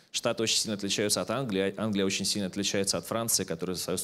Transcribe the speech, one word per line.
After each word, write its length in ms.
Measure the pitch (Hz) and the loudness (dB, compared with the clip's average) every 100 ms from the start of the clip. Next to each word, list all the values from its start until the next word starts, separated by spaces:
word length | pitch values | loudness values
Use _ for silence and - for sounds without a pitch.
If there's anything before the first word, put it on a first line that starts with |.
| - | -8
Штаты 300 | - 120 117 | -2 -2 0
очень 140 | 113 - | 2 2
сильно 180 | 107 101 | 0 -2
отличаются 460 | 98 - 104 104 | -2 2 2 2
от 80 | 90 | 0
Англии, 320 | 117 135 95 98 95 | -2 0 2 0 0
а 60 | |
Англия 220 | 107 98 98 | 0 2 2
очень 200 | 95 98 | 2 0
сильно 220 | 104 95 | 0 -2
отличается 500 | 101 98 104 95 90 | -2 0 2 2 0
от 80 | - | -2
Франции, 380 | 110 117 - | -2 0 0
которая, 320 | 92 82 87 85 | 0 -2 -2 -4
в 40 | |
свою 200 | - 92 | -2 -2